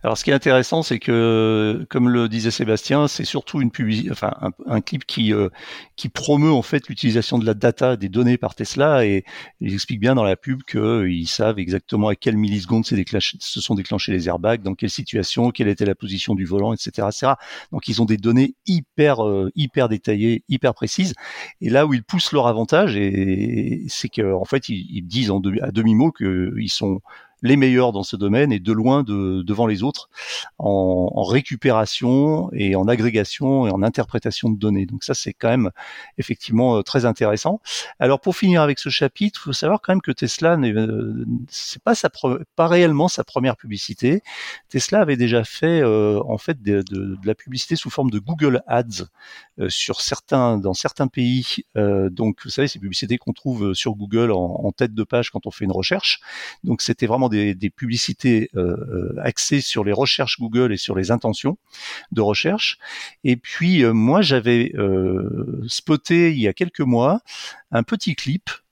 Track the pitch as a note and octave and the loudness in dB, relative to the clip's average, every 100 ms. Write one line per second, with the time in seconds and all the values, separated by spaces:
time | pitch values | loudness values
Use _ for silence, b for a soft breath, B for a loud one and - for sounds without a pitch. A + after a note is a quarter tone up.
0 | - A2 - C#3 C#3 C3 B2 D#3+ D#3+ A#2 | -2 -2 2 2 4 4 4 -2 -2 -4
1 | - A#2 A#2 A2+ A2 A2 G#2+ A2 - C3+ | 0 2 4 4 4 2 2 -2 -2 2
2 | B2 A#2+ A2+ A2+ A2+ - A#2+ A2 - C#3+ | 4 4 2 0 -2 -2 0 0 2 2
3 | D3 - E3 C#3+ - - B2 - A#2 G#2+ | 2 0 -6 -6 -4 -2 -2 0 -2 -2
4 | F#2+ F#2+ G2 - G2+ - - A2+ - D3 | -2 -4 -4 -4 -8 -8 -4 -4 -2 -8
5 | - - A2 G#2 G2 B B B B - | -6 -2 0 2 0 B B B B -12
6 | - - - D3 D3+ D3 - D3 - A2 | -10 -8 2 4 6 4 2 -4 -4 -4
7 | C3 A2+ A2 B2 A2 G#2+ A#2+ A2+ B2+ A#2+ | 0 0 0 0 0 2 2 2 0 0
8 | F#2+ G2 B2 B2 - - C3 - C#3+ C#3+ | -2 0 2 2 -2 -6 -8 0 2 4
9 | A2 G2 - B B _ - G2 - A2+ | 2 0 -2 B B _ -6 -4 -4 0
10 | A2 C3 G#2+ F#2 - C3 - G#2+ G#2+ A#2 | 2 4 2 0 -2 -6 -4 -2 0 2
11 | F#2 F2 E2 - G#2+ G#2 F2+ F#2 - A2 | 0 -2 -4 0 0 0 -2 -4 -2 0
12 | G#2 G2+ - A2 G#2 G#2 F#2 A2+ A2+ G#2 | 0 0 0 0 0 0 0 0 0 -2
13 | F2+ G#2 - - - - - G#2 F#2+ G#2 | -2 -2 -4 -6 -10 -8 -4 -4 -2 -4
14 | - F#2+ E2+ F2 F#2 A#2 F#2+ F#2+ - - | -2 -2 -2 -2 0 -2 -2 -4 -4 -6
15 | - - - - A#2+ - G#2+ G2+ G2+ F#2+ | -6 -4 -2 0 0 2 0 2 0 -2
16 | G2 F#2+ - G2 F#2 G2 G2+ F2+ - - | -4 -6 -2 -2 0 0 0 -2 -6 -4
17 | G#2 A2 B2+ C#3 B B B - - A2+ | -4 0 0 0 B B B -8 -4 0
18 | A2+ A2 G#2+ A#2+ C3+ - - F3+ C#3+ - | 2 2 4 4 4 0 -2 -2 -2 2
19 | D3 B2+ G#2+ G2 F#2+ - C#3+ - B2 G#2+ | 2 4 0 0 -2 -2 -2 2 0 0
20 | - G#2 A2 A#2 - C3 C3 A2+ A2+ - | 0 2 2 0 0 0 0 0 -4 -2
21 | F#3 C3 B B B B - B2+ D3+ C3 | -2 -4 B B B B 2 4 4 2
22 | A2 F#3 - D3 A#2+ A2 A2+ D#3 G3+ G#2+ | 0 -2 0 2 2 2 2 2 4 2
23 | G2 G2 F#2+ F#2+ G#2+ A#2 A2 A#2 C#3+ - | 0 2 2 2 0 0 -2 -4 -6 -8
24 | - - G#2 F#2+ F#2+ C#3+ - G#2 F2+ G#2+ | -8 -2 0 0 0 -2 -2 -8 -6 -10
25 | F2 A2+ A2+ G2 G2 G2 - G2 A2+ A2 | -6 -2 0 0 0 -2 -2 0 4 4
26 | D#3 - G2 F#2 F2+ A2 A2 - G#2 G2 | 4 2 -2 0 -2 -4 -6 -2 -2 -2
27 | - B B B A#2 C#3+ C3 B2+ B2+ G2+ | -6 B B B 2 4 6 4 4 0
28 | G2 G2+ G2+ A2 D3 G#2+ F2+ A2 A2+ C3+ | -6 -4 0 2 4 2 2 2 4 2
29 | B2+ G2+ G2 F#2+ F2+ G#2 A#2 G#2 A#2 - | 2 -2 0 -2 -2 0 2 2 -2 -4
30 | - B B B B _ - G2 F#2 F2+ | -12 B B B B _ 0 2 2 2
31 | F2+ - F#2+ A#2+ C#3+ B2+ C3 A2+ G#2+ - | 0 0 0 0 0 -2 2 2 0 -2
32 | B2 C3 D3 D#3 F3+ A#2+ G2+ F#2+ F#2+ A#2+ | 0 2 2 0 -4 -2 0 2 2 2
33 | A2+ A2 G2+ - C3+ C3+ A#2+ G2 G#2 A#2 | 2 0 -2 -2 0 2 2 2 0 0
34 | A2+ A#2 - - A#2+ G#2+ G#2+ G2 F#2+ A2 | -4 -4 -4 -4 -2 0 0 0 -2 -6
35 | - C#3 - G2+ A#2 B2 G#2 - B B | -6 -6 -6 -4 0 2 0 -4 B B
36 | B - - A#2 - A2+ B2+ A2+ G2 C#3 | B -10 -6 -6 0 2 4 2 2 0
37 | A#2+ A2 A2 G#2+ D#3+ G#3 B B B B | 0 2 0 0 -2 -4 B B B B
38 | B2+ C#3 - F3+ G3 F3 D3+ C#3 - C3 | 0 2 0 0 4 4 4 0 -4 -2
39 | C#3 - G#3 - - C3 D3+ G#3 - F#3+ | -2 0 -4 -4 -8 -4 0 -2 2 0
40 | - C3 A#2 - D#3+ E3+ B2+ G#2+ A2 A2 | 0 -2 -2 0 2 4 2 2 0 -2
41 | A2 A2 A#2 A#2 A#2+ - - - - A#3 | -4 -4 -4 -6 -6 -12 -12 -6 0 0
42 | - - C3+ B2+ - - E3 F3 F3 D3 | 0 -2 -4 -4 -6 -2 2 6 6 4
43 | F3 - B2+ - C3 A#2 - G2+ - G#2+ | 2 0 -4 0 0 -2 -6 -8 -8 -2
44 | B2 F3+ - B B B _ C3+ - G3+ | 0 0 -2 B B B _ -4 0 2
45 | F3 C3+ A#2+ A#2+ A2+ - D#3+ E3+ B2+ G#2+ | 2 2 2 2 0 -2 0 4 4 4
46 | G#2+ G#2 A#2+ A2 - D3+ G2+ G2+ F#2+ G2 | 4 2 0 -4 -4 -4 0 0 0 -6
47 | G2 F#2+ G2 G#2+ - B2+ - D#3+ - - | -6 -6 -4 -6 -6 -10 -4 -4 -4 -2
48 | C3+ G#2+ G2+ E3 D3 B2 - A#2+ A#2+ F#2 | 0 0 -4 0 2 2 2 0 0 -6
49 | F#2 B B B B - F#2+ - - - | -12 B B B B -6 -6 -4 -4 -4
50 | - - _ C#3 B2 A2 G2 F#2 - - | -4 -6 _ 2 2 2 0 -2 -6 -2
51 | C3+ - B2 B2+ B2 - - - G#2 G2 | -4 0 0 0 -2 -8 -6 -2 0 2
52 | G2 F2+ A2 G2+ B2+ - C#3 - G2 F#2 | 0 0 -2 -2 -6 -4 -2 -4 -8 -6
53 | G#2 A#2+ - - - B2 G2+ F#2 - G#2 | -4 -4 -4 -6 -4 -2 -2 -2 -4 -4
54 | G#2 A2+ A#2 G2 F2+ F2+ G#2 - B2+ G#2+ | -2 0 2 2 -2 -4 -6 -2 -4 -2
55 | G#2+ A#2+ A#2+ G#2+ - - G2 F#2 F#2+ F#3 | -2 -2 -2 -8 -12 -6 -4 -2 -2 -2
56 | - - B B B B - A#2 - A2+ | -2 -4 B B B B -4 -4 -2 -2
57 | A#2 A#2+ B2+ G#2+ G#2 F#2 G2+ - A#2+ A#2+ | 0 2 2 2 0 0 -4 -6 -6 -4
58 | - - C3 A2+ A2 - F2 F2 - - | -4 -2 2 2 2 -2 -2 -2 -6 -6
59 | F2+ - - - - C#3+ C3 - G2+ G2+ | -6 -4 -4 -2 0 0 0 -4 -2 0
60 | C3+ - C3 - A#2 A2+ B2 G2+ - F#2 | 0 0 -2 -4 -2 0 2 0 -2 -2
61 | F#2 A#2 A2+ G#2+ C3+ F3+ _ B B B | 0 0 0 -2 -2 -4 _ B B B
62 | B - G#2 G#2 D#3+ G#3 - - B B | B 0 0 2 0 -2 -2 -6 B B
63 | B B C#3+ B2 - - E3+ F3+ A#2+ A2+ | B B 0 0 -2 -2 2 4 4 4
64 | A2 E3 F#3 C3+ A#2 A#2+ A#2+ - G2+ F#2+ | 4 4 4 2 4 2 2 0 0 2
65 | F#2 F#2+ G2 A2+ G#2+ - A2 - - D3 | 2 0 -2 -4 -6 -6 -6 -8 0 -2
66 | - E3+ E3+ D3+ G#2+ F#2 F3 - C#3 A#2+ | 2 2 4 2 0 0 -6 -2 0 4
67 | B2+ G#3 _ B B B _ A#2 A#2+ A3 | 4 2 _ B B B _ -2 -2 -4
68 | - D3+ - E3 - - _ | -4 -4 -4 -4 -6 -12 _